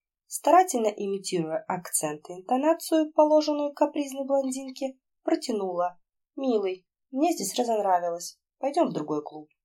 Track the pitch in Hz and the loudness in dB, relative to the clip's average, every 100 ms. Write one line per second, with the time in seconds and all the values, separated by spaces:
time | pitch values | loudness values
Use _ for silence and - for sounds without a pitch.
0 | _ _ - - - 330 370 247 220 208 | _ _ -14 -4 6 6 6 2 0 -2
1 | 202 196 190 180 160 160 - 180 175 - | -4 -4 -4 -4 -2 -4 -4 -6 -4 -4
2 | 151 151 - 180 185 254 302 330 - 320 | -4 -6 -10 -12 -2 0 2 0 2 0
3 | 311 - 302 302 302 294 294 285 294 302 | 2 4 6 6 4 0 -2 0 0 0
4 | 285 269 269 277 269 254 269 262 269 262 | -6 -6 -2 0 0 -4 -10 -8 -8 -8
5 | _ _ - 330 - 220 190 175 180 - | _ _ -2 -2 0 -2 -2 0 -2 -4
6 | _ _ _ - 269 220 190 185 _ _ | _ _ _ -4 0 2 0 -4 _ _
7 | _ 262 330 339 - - 233 220 202 180 | _ 0 0 0 -4 -2 0 0 4 2
8 | 175 170 175 - _ _ 262 320 294 160 | 2 -4 -8 -16 _ _ -2 2 2 0
9 | 151 151 147 151 151 _ | -2 -4 -4 -12 -18 _